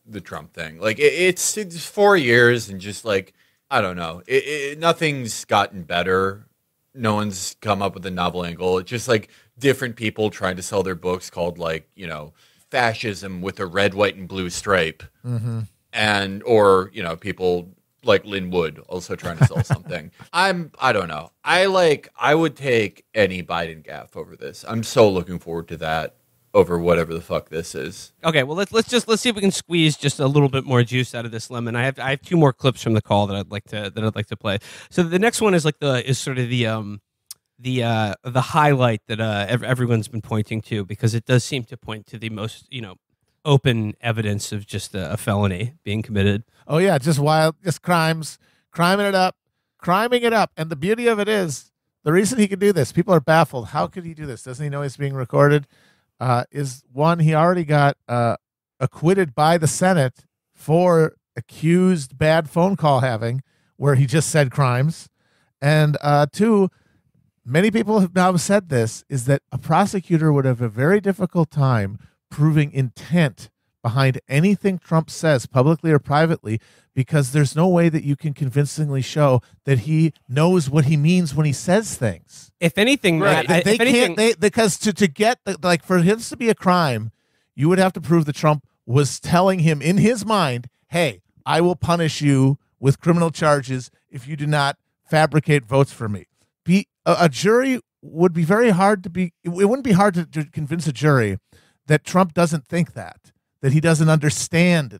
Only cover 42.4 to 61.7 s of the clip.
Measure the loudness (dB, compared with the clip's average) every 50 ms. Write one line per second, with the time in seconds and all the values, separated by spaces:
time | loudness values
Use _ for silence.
42.4 | -10 -10 -12 -14 _ -16 -14 -14 -14 -14 -18 _ _ _ _ _ _ _ _ _
43.4 | 0 2 2 2 4 2 -2 -2 -2 -6 -8 _ -6 -4 -4 -2 -4 -4 -4 -6
44.4 | -6 -8 -10 -10 -10 -8 -10 -10 -10 -8 -10 -10 -8 -6 -8 -6 -4 -2 0 0
45.4 | 0 -2 -2 -4 -8 -10 -10 _ -10 -6 -6 -6 -6 -4 -2 0 0 0 0 -2
46.4 | -6 _ _ _ _ -2 0 2 2 2 2 2 0 0 0 0 2 2 2 2
47.4 | 2 0 -2 _ -6 -6 -6 -6 -2 0 0 2 2 0 -2 -4 -6 -12 -16 _
48.4 | _ _ _ _ _ _ -4 0 2 2 2 2 0 0 2 2 0 0 -2 _
49.4 | _ _ _ _ _ _ _ _ -2 0 0 0 2 0 0 0 2 2 2 2
50.4 | 0 0 -4 -8 -8 -8 -6 -4 -2 -2 0 0 2 0 0 0 0 0 0 -2
51.4 | -2 -4 -6 -10 -14 _ _ _ _ _ _ _ -2 2 2 4 2 2 2 2
52.4 | 0 0 0 0 0 0 0 0 -2 0 0 -2 2 4 2 2 4 4 2 2
53.4 | 2 2 -2 -10 -10 -6 -6 -4 -6 -6 -8 -12 -14 -14 -14 -12 -12 -12 -12 -14
54.4 | -14 -14 -12 -8 -8 -8 -6 -6 -8 -8 -8 -6 -8 -6 -6 -6 -6 0 4 4
55.4 | 6 6 6 2 0 _ _ _ _ _ _ _ _ _ _ -6 -2 0 0 0
56.4 | -2 -4 -8 -8 -8 -8 -10 -14 _ _ -4 0 2 2 2 4 2 2 4 4
57.4 | 2 2 2 0 0 0 2 4 4 2 0 _ _ -4 -2 0 0 0 -2 -4
58.4 | _ _ _ _ _ _ _ -6 -6 -6 -4 -2 0 0 2 2 0 -2 0 2
59.4 | 2 4 4 2 2 0 0 0 2 2 2 2 0 0 -2 _ _ _ _ _
60.4 | _ _ _ _ -4 0 2 4 4 4 4 4 2 0 -2 _ _ _ -16 -16
61.4 | -16 _ -10 -4 0 2